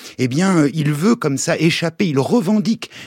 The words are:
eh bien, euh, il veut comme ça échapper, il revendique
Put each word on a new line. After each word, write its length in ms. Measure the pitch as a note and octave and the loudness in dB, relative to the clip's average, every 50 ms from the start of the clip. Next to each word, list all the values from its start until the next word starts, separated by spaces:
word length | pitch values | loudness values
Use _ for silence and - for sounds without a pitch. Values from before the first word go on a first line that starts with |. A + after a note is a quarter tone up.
| - - - - | -18 -18 -6 -4
eh 100 | B2+ B2 | -2 0
bien, 280 | B2+ D#3+ F#3 G3 F#3 | 0 0 2 2 4
euh, 140 | E3 D3 C3+ - | 4 2 2 0
il 180 | D#3+ C#3+ D3+ | 0 0 0
veut 220 | D3 C#3+ F3 A3+ A#3 | 0 0 2 0 0
comme 240 | A#3 - D3+ C#3 C3+ | 2 0 -2 -2 -2
ça 180 | - E3+ D#3+ | -2 -2 0
échapper, 520 | - D#3 E3+ - - E3+ E3 D#3+ - G#3 E3 | 2 2 0 2 0 -4 -4 -2 -2 -2 0
il 100 | C3 C#3 | 2 0
revendique 720 | B2+ - G3 A#3+ E3+ F#3 G#3+ G#3+ D#3 G#3+ A3+ - - - - - - | 0 2 0 0 2 2 0 0 2 0 -2 -4 -6 -16 -16 -20 -12